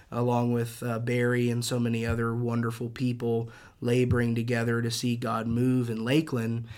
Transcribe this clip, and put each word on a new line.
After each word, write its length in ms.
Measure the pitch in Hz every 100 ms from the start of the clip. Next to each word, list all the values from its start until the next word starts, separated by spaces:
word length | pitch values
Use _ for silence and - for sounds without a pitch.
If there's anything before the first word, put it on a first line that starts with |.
| -
along 400 | 117 123 120 120
with, 300 | 120 117 -
uh, 160 | 120 113
Barry 500 | 120 123 120 123 120
and 160 | 120 117
so 140 | 123
many 260 | 117 117 117
other 300 | 117 117 117
wonderful 540 | 120 117 117 117 120
people 600 | 117 127 120 120 117 113 - - -
laboring 520 | 120 123 123 123 120
together 480 | 117 117 117 117 117
to 80 | 117
see 260 | 117 123 120
God 320 | 117 113 113
move 420 | 117 127 127 120
in 140 | 110
Lakeland. 640 | 113 147 156 123 113 117 117